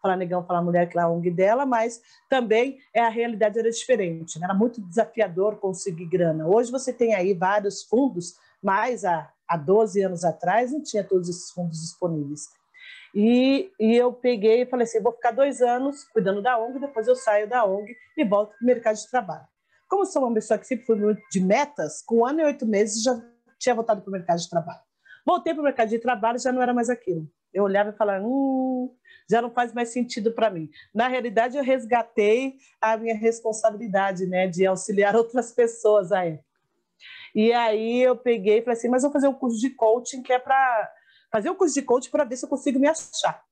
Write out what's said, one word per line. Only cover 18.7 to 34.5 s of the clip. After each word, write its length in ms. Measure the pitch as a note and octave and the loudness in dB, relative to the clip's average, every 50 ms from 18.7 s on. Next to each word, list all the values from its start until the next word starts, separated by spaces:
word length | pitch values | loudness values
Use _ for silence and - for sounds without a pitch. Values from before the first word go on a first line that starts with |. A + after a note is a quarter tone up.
| B3 A#3 - A3+ G#3+ | 2 2 0 -2 -2
de 140 | G#3 - _ | -2 -8 _
trabalho." 360 | - B3+ G#3+ F3+ D#3 - - _ _ _ _ _ _ _ _ _ | -4 -4 -4 -4 -12 -14 -16 _ _ _ _ _ _ _ _ _
Como 140 | - G4 F#4+ | -2 -2 -2
sou 180 | F#4+ - D4+ C4 | 0 0 -2 0
uma 80 | A#3+ | 0
pessoa 260 | A#3 A3 G#3 - A3 G#3 | 0 -2 0 0 -2 -2
que 80 | - | -2
sempre 200 | - C4 A3+ - | -6 -8 -8 0
fui 100 | - A3+ | -2 0
muito 240 | G#3 G#3 G#3 G#3+ G#3 _ _ | 2 2 0 0 -2 _ _
de 80 | - G3 | -2 0
metas, 640 | F#3 F#3 G3+ B3+ D4 C#4+ - - D#3+ D3+ - - | 2 4 4 2 2 -2 -4 -8 -8 -8 -8 -12
com 200 | - - A#3 A#3 | -6 0 2 2
um 60 | A3+ | 2
ano 140 | B3+ C#4+ D#4+ | 2 2 0
e 40 | D#4+ | 0
oito 200 | D4 C#4+ C#4+ B3 | 0 0 -2 -2
meses 380 | A3 G#3+ G3 G#3+ A3 G3+ A3+ | 0 2 2 2 0 0 -2
já 200 | A3 C4 B3 A#3 A#3 - _ _ _ _ _ _ | 0 0 -2 -2 -6 -18 _ _ _ _ _ _
tinha 160 | - B3+ A#3+ | 0 0 0
voltado 260 | A3 A3+ A3+ G#3+ G3+ | 0 0 -2 -2 -2
pro 100 | - G3 | -2 -8
mercado 280 | F#3+ F#3+ F3 - E3+ F3 | -8 -8 -2 -2 -2 -2
de 100 | E3+ - | -2 -4
trabalho. 320 | - E3+ D#3+ E3+ - - _ _ _ _ _ - - - _ | -4 -4 -4 -4 -14 -18 _ _ _ _ _ -20 -20 -6 _
Voltei 260 | - F4+ F4 F4 E4 | 0 0 0 0 -4
pro 100 | D#4+ D4+ | -4 0
mercado 280 | D4 C#4+ C4+ - A3+ G#3+ | -2 -2 0 0 0 0
de 80 | A3+ A3+ | 0 -2
trabalho, 400 | A#3 B3+ B3 G#3 G#3 A3+ A#3+ B3 | -2 -2 -2 0 -2 -2 -2 0
já 120 | A#3+ C4 | -2 -2
não 120 | B3 B3+ | 0 0
era 100 | B3 B3 | 0 0
mais 160 | B3 A#3+ A#3 A3+ | 0 0 0 -2
aquilo. 420 | B3 A#3 _ - E3+ D#3+ D#3 D3+ _ _ _ _ | -4 -4 _ -6 -6 -6 -6 -12 _ _ _ _
Eu 120 | _ F#3 G#3 | _ 0 0
olhava 260 | G3 F#3+ G3 G#3 G#3 | 2 2 0 0 0
e 20 | |
falava, 320 | G#3 - A3 G3+ G3 F#3+ G3 | -2 -2 -2 0 0 -2 -2
"Hum, 680 | A#3 B3+ C#4 C4+ C4+ C4 C4 C4 C4 B3+ B3+ B3+ B3+ _ _ _ _ - _ _ _ | -2 -2 0 0 0 0 0 -2 -2 -2 -4 -6 -8 _ _ _ _ -20 _ _ _
já 140 | F#3+ A#3 | 0 0
não 80 | A#3 A#3+ | 0 0
faz 240 | A#3 B3 A#3+ A#3+ A3+ | -2 -2 -2 -2 -2
mais 160 | A#3+ A#3+ A#3 | -4 -6 -4
sentido 420 | - B3 A#3+ A#3+ - A#3+ G3+ A3+ | -2 -4 -4 -4 -6 -4 -4 -2
pra 160 | A3+ - G#3+ A3 | 0 0 0 0
mim." 220 | F#3+ E3 D#3+ D3+ _ - - _ _ | 0 -4 -10 -10 _ -20 -20 _ _
Na 140 | G#3 A#3 B3+ | -2 -2 0
realidade, 500 | B3+ B3+ A3 A#3+ G3 A3+ A3+ B3+ A#3+ C#4+ | -2 -4 -4 -2 0 0 0 0 -2 -4
eu 40 | |
resgatei 920 | C4+ B3 C4 C4 A3+ G#3+ A#3+ A#3 A3+ - _ - G#3 G#3 G#3+ B3 C4+ C4+ C4 _ _ _ _ _ | 0 0 0 0 0 0 0 0 0 -2 _ 2 4 4 4 2 0 -4 -8 _ _ _ _ _
a 160 | - A3 A3+ | 0 0 0
minha 180 | A3 A3+ A3+ A3+ | 0 -2 -4 -4
responsabilidade, 1120 | G#3+ A3 A3+ A3+ A3+ - A3+ G#3 - - A3+ G#3 G#3 A#3+ G#3+ F#3 G3 G3 G3 F#3+ F3 F#3+ | 0 0 0 0 0 -4 -6 -4 0 0 -2 -2 -2 -8 -2 0 0 0 0 -2 -4 -4
né, 220 | F3+ F3+ F3+ F#3 | -2 0 0 0
de 160 | F#3+ | 0